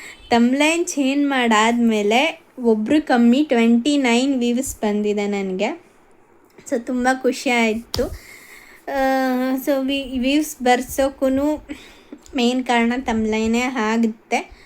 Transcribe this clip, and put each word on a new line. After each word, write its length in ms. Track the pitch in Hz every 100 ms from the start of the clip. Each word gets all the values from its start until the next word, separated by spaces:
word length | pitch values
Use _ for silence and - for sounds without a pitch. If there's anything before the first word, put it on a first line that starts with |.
| - - -
ಥಂಬ್‌ನೈಲ್ 560 | 233 240 269 302 339 349
ಚೇಂಜ್ 400 | - 262 285 285
ಮಾಡಾದ್ಮೇಲೆ 1160 | 269 233 214 220 240 233 220 202 233 311 - _ -
ಒಬ್ರು 420 | 233 214 220 302
ಕಮ್ಮಿ 420 | 302 247 233 254
ಟ್ವೆಂಟಿ 540 | 302 233 233 233 262 285
ನೈನ್ 420 | 254 233 269 262
ವ್ಯೂಸ್ 360 | 240 240 262 -
ಬಂದಿದೆ 520 | 214 208 208 208 202
ನನಗೆ. 540 | 202 196 185 214 339 - _ _ _ _ _ _ - -
So 100 | -
ತುಂಬ 280 | - 254 247 262
ಖುಷಿ 280 | 247 247 262
ಆಯಿತು. 540 | 240 226 220 - - 302
ಆ, 880 | - - - - - - - - 277 269 262 262 254 262 269
so 320 | 285 269 269
ವಿ-, 320 | 277 262 262
ವ್ಯೂಸ್ 440 | 254 294 302 -
ಬರ್ಸೋಕ್ಕೂ 600 | 247 247 262 - 269 269 262 262 294 302 - 294 - - - - - 277
ಮೇನ್ 280 | 240 254
ಕಾರಣ 300 | 247 240 233 247
ಥಂಬ್‌ನೈಲೇ 600 | 254 220 220 220 220 233
ಆಗುತ್ತೆ. 880 | 254 233 214 226 226 220 _ 254 370 -